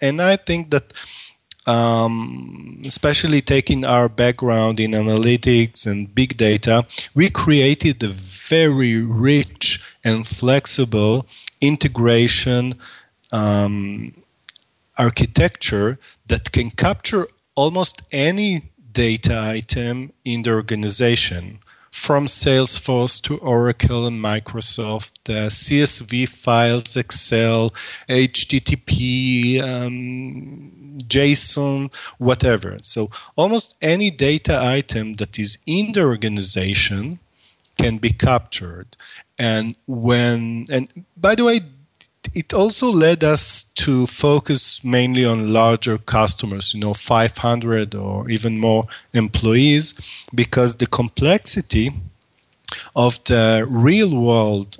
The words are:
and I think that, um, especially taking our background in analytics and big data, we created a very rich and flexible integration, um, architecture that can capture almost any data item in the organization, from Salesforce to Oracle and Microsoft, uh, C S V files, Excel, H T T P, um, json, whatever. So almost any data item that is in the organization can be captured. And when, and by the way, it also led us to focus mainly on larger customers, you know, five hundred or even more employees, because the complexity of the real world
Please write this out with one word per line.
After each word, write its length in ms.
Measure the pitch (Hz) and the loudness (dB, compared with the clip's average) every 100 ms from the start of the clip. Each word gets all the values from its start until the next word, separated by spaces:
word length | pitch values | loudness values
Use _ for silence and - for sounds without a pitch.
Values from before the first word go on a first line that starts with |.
and 200 | 139 156 | -2 0
I 160 | 180 196 | 2 2
think 340 | - 170 160 | 0 -4 0
that, 220 | 143 - - - - - - - - - | -2 -2 -12 -16 -16 -18 -18 -18 -8 0
um, 1120 | 117 117 113 113 113 123 64 64 - - - 135 | 2 2 2 0 -2 -8 -12 -14 -16 -18 -12 -6
especially 540 | - 147 147 165 147 | -2 2 2 2 0
taking 440 | - 139 - 139 | 2 0 0 0
our 240 | 127 123 120 | 2 2 2
background 680 | 110 123 123 123 113 110 110 | 2 0 0 0 2 0 0
in 140 | 110 | 0
analytics 920 | 107 107 110 113 120 123 120 113 - | 0 2 2 2 2 4 4 2 -2
and 300 | 110 101 101 | -4 -4 -4
big 220 | 107 131 113 | -2 -2 2
data, 500 | 110 104 113 117 117 - - | 2 2 2 2 0 -6 -4
we 140 | 139 185 | 0 2
created 720 | - 170 147 135 151 160 131 | 2 2 4 4 2 0 -2
a 40 | 107 | -4
very 920 | 95 92 95 - 160 156 135 123 113 | -8 -14 -14 -2 2 2 2 0 0
rich 800 | 117 113 131 147 - - - - - - | -2 0 2 2 0 -2 -2 -2 -6 -6
and 200 | 120 110 | -2 -2
flexible 1040 | 110 - 123 139 - - 120 107 104 120 - - - - | -2 -2 2 2 2 0 0 0 2 0 -4 -14 -18 -2
integration, 1120 | 143 151 147 117 117 117 120 - 127 123 127 123 - - _ _ _ | 0 2 -2 0 2 4 4 2 0 0 -2 -8 -16 -20 _ _ _
um, 800 | 113 107 101 101 101 101 104 - - _ _ - - _ _ _ - | -2 0 2 0 -4 -8 -10 -14 -18 _ _ -18 -18 _ _ _ -2
architecture 1040 | 120 - 120 - 175 - - 104 104 135 - - - | 0 0 0 2 0 0 -2 0 -2 -4 -12 -16 -4
that 240 | 117 - | -4 -2
can 180 | - 117 | -4 -4
capture 560 | - 180 202 - 208 - _ _ - | -2 -2 0 -2 -2 -4 _ _ -2
almost 460 | 147 180 180 - - | 0 0 -2 -4 -8
any 480 | 143 151 196 208 170 - _ 123 | -2 0 0 0 -2 -6 _ -8
data 500 | 117 117 110 - 113 | -2 0 0 -2 -2
item 720 | 110 110 113 123 120 123 139 _ | -2 -6 -6 -6 -4 -6 -10 _
in 180 | 123 117 | -6 -4
the 100 | 117 | -2
organization, 1080 | 110 107 107 107 - 120 120 - 87 90 107 _ _ _ | -2 -2 -4 -2 0 2 2 0 -4 -12 -18 _ _ _
from 360 | - - 143 143 | -6 0 0 2
Salesforce 920 | - 143 131 131 - - 127 123 - | 2 2 2 2 0 0 0 0 0
to 160 | - 147 | -4 -6
Oracle 680 | 143 120 120 117 127 120 120 | 0 2 2 2 0 0 -4
and 160 | 117 | -4
Microsoft, 1040 | 110 107 107 117 - - 107 107 - - - | -4 -4 -6 -4 -2 -2 -4 -6 -8 -10 -6
uh, 220 | 107 107 | -4 0
C 320 | - - 143 | 0 2 2
S 160 | 147 - | 2 0
V 280 | 113 120 127 | -2 -4 -4
files, 720 | - - 117 117 120 113 127 | -4 0 2 2 0 -2 -2
Excel, 800 | - - - 113 113 113 113 - - - - | -2 -2 0 2 2 2 0 -4 -12 -12 -2
H 380 | 131 127 - - | 0 2 0 0
T 140 | 135 | -2
T 160 | - 139 | -2 -4
P, 840 | - - 127 127 127 123 120 131 | -2 -2 0 0 0 2 2 0
um, 1160 | 135 123 123 123 123 127 131 135 135 - 139 - 143 143 | -2 -4 -6 -8 -10 -10 -10 -12 -16 -18 -20 -20 -14 -10
json, 920 | 120 139 143 143 - - 143 139 139 - - - | 0 2 4 4 2 0 -2 -2 -6 -10 -16 -2
whatever. 580 | 123 123 127 110 92 101 | 0 2 2 2 -2 -8
So 280 | - - 104 - - - | -6 -4 -6 -8 -8 0
almost 400 | 185 226 - - | 0 0 -2 -4
any 280 | 156 175 208 | -2 0 -2
data 480 | 143 139 151 - 143 | 0 0 0 0 0
item 520 | 123 135 - 113 110 107 | 0 -2 -4 -6 -8 -8
that 220 | 104 - | -8 -4
is 200 | 104 - - | -4 -4 -4
in 260 | 170 214 | -2 -2
the 100 | 202 | 0
organization 1120 | 147 113 110 104 95 92 95 101 - 98 123 175 _ _ _ _ _ - | 0 0 -4 -4 -4 -2 -2 0 0 -2 -6 -10 _ _ _ _ _ -2
can 200 | 120 110 | -2 0
be 120 | 110 | -2
captured. 840 | 110 135 120 - - 90 87 - - - - - - | 0 2 0 -2 -8 -8 -14 -20 -20 -20 -20 -16 -6
And 380 | 117 110 113 113 - | -2 -2 -4 -8 -10
when, 800 | 123 120 120 120 117 113 117 117 | -4 0 2 2 0 -4 -8 -4
and 320 | 131 131 - - - | -4 -4 -10 -20 -2
by 180 | 190 | 2
the 100 | 220 | 4
way, 160 | 240 233 156 135 143 _ _ _ - | 4 2 -2 -14 _ _ _ _ -10
it 180 | - - | -8 -2
also 340 | - 208 - 254 | 2 2 2 2
led 340 | 185 160 170 | 4 4 4
us 420 | 156 151 - - - | 2 2 2 0 -2
to 320 | - - 127 123 | -2 0 2 0
focus 760 | - 147 147 - 139 - - | 0 2 2 0 -2 -2 -4
mainly 420 | 127 123 127 127 | -2 0 2 2
on 280 | 123 113 107 | 2 0 2
larger 440 | 113 113 113 123 110 | 4 4 2 -2 -4
customers, 760 | - 120 107 - 110 98 - | -2 0 0 0 -6 -4 -4
you 60 | 107 | -2
know, 140 | 104 | -4
five 440 | 104 - 117 113 - | -4 0 2 2 0
hundred 560 | 120 120 117 110 107 | -2 -2 0 -2 -2
or 340 | 104 98 98 120 | -6 -6 -6 -4
even 300 | 110 117 110 | -4 -2 0
more 280 | 113 110 113 - - | 2 2 0 -8 -6
employees, 840 | 120 107 - 113 117 147 147 156 - - - - | -2 0 0 2 4 4 4 0 -4 -12 -16 -6
because 420 | 120 120 - 123 117 | -2 0 2 0 0
the 100 | 120 | -2
complexity 1040 | - 117 - 139 202 - 208 - 113 120 123 87 - _ _ _ _ - - - | -2 -4 0 2 2 0 -2 -2 -2 -2 -4 -12 -18 _ _ _ _ -12 -12 -6
of 280 | - 123 120 | 0 2 2
the 400 | - 120 113 110 113 | 0 2 4 2 0
real 520 | 117 127 202 202 135 | 2 4 4 4 2
world 560 | 117 117 107 101 101 | 2 4 2 0 -4